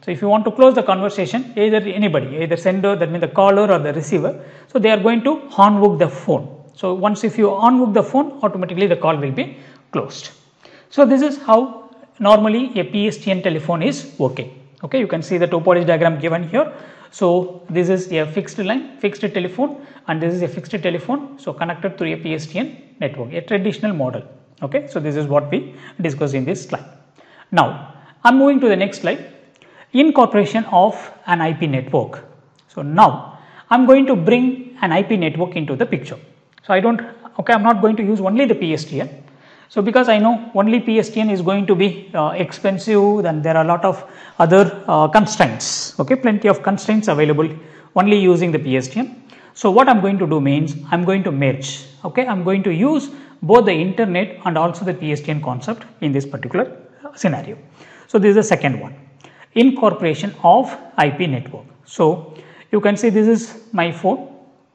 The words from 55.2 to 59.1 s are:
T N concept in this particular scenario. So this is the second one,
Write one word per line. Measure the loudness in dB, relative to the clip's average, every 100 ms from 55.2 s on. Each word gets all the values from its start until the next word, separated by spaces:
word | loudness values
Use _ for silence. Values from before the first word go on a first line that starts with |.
T | -4
N | -4
concept | -4 -6 -8 -10 -12 -6
in | -2
this | -2 -4
particular | -10 -6 -4 -4 -8 -20 _ -20 -4
scenario. | -4 -4 -10 -16 -20 _ -20 -20 _
So | 2
this | 4
is | 4
the |
second | 2 0 -2 -4
one, | -10 -18 -20